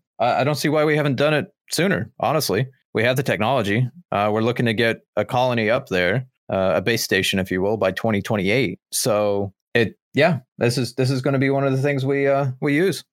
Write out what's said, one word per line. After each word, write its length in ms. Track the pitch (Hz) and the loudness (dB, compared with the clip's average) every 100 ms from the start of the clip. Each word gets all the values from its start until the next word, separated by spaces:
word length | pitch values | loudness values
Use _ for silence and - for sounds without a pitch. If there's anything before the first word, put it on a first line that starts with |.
| _ - | _ -2
I, 220 | 120 95 | 0 2
I 40 | |
don't 120 | 127 147 | 0 0
see 120 | 156 | 0
why 160 | 151 | 2
we 120 | 151 151 | 2 2
haven't 200 | 147 127 | 0 0
done 180 | 143 | 2
it 120 | 151 - _ _ | 0 -2 _ _
sooner, 400 | - 190 123 107 - | -2 0 0 -4 -4
honestly. 460 | 110 151 - 95 127 _ _ | 0 0 0 -2 -2 _ _
We 100 | 110 | 0
have 120 | 117 131 | 0 0
the 60 | |
technology. 680 | 127 95 107 135 101 104 127 175 _ | -2 0 0 0 0 -2 -2 -6 _
Uh, 200 | 101 104 | -2 0
we're 100 | 107 | 0
looking 240 | 113 123 120 | 0 0 -2
to 80 | |
get 280 | 107 113 110 _ - | 2 0 0 _ -6
a 80 | |
colony 460 | 104 123 127 120 107 | -2 0 0 0 0
up 180 | 127 - | 0 0
there, 380 | 90 90 117 127 _ - | 0 2 0 -4 _ -6
uh, 220 | 95 95 85 | -2 2 0
a 60 | |
base 200 | 101 117 | 0 -2
station, 340 | - 98 - 98 | 0 0 2 -2
if 120 | 92 | -2
you 100 | 92 | -2
will, 140 | 98 110 | 0 0
by 160 | 95 | -2
twenty 300 | 92 113 101 | 0 -2 -2
twenty-eight. 580 | - 107 92 120 101 101 _ | -2 -2 0 0 -2 -6 _
So 640 | - 131 104 104 101 98 - _ 117 113 - _ 131 | -4 0 0 0 -2 -4 -10 _ -2 -2 -4 _ 0
yeah, 240 | 160 143 - - | 2 0 -6 -2
this 200 | 120 123 | 0 0
is, 160 | 117 | -4
this 160 | - 127 | -2 -2
is 100 | 135 | 0
gonna 180 | 139 135 | 0 0
be 120 | 135 | 0
one 140 | 139 | 0
of 80 | 139 131 | 0 0
the 60 | |
things 220 | 143 139 | 0 -2
we, 220 | 131 139 139 | -2 0 2
uh, 200 | 139 143 131 | 0 -2 -4
we 120 | 151 | -2
use. 300 | 143 190 - - | 0 0 -2 -12